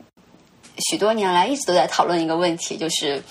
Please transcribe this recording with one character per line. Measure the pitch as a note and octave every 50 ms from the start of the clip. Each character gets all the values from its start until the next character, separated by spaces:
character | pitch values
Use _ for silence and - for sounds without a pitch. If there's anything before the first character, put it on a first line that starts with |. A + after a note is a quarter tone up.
| - _ _ _ _ _ _ _ _ _ _ _ - - - - - -
许 | D#3+
多 | D#3+ F#3+ G#3+ A3+
年 | A3 G3+ F#3+ F3+
来 | F3 F3+
一 | A#3 C#4+
直 | C#4 -
都 | F#3+ F3
在 | F3 D#3+
讨 | D#3+ - - -
论 | - F3 E3+
一 | E3
个 | D#3+ D#3+
问 | E3 F3+ F3 E3
题， | E3+ - - -
就 | - E3 D#3+
是 | E3 - D#3 D3 C#3 C#3 - -